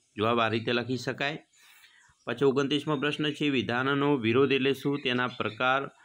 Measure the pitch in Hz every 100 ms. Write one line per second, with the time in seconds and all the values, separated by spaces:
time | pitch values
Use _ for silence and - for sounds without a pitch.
0 | _ 104 110 117 113 113 117 120 117 127
1 | 135 110 143 156 - _ - - - _
2 | _ _ - 120 139 131 139 147 147 143
3 | 143 151 151 147 147 131 101 120 135 139
4 | 143 143 110 117 139 135 135 139 143 143
5 | 135 123 123 123 107 113 127 135 139 -